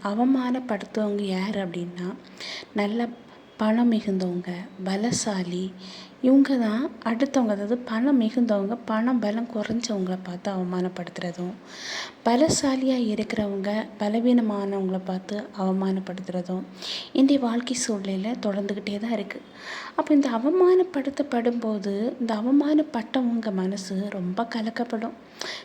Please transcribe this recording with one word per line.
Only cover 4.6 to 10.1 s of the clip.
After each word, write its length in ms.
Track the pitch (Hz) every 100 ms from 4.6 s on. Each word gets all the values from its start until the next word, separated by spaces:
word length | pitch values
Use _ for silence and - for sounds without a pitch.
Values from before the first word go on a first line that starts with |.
| - -
பலசாலி, 840 | 190 196 233 240 220 190 175 180 190 - - - - -
இவங்க 340 | 254 277 269 262
தான் 340 | 220 220 320 -
அடுத்தவங்க, 500 | 226 226 269 269 226
அதாவது 240 | 202 202 247
பணம் 420 | - 226 262 269
மிகுந்தவங்க, 580 | 220 254 226 202 196 240
பணம் 340 | - 220 240 247
பலம் 300 | 208 220 240
குறைஞ்சவங்கள 640 | 220 208 226 233 208 185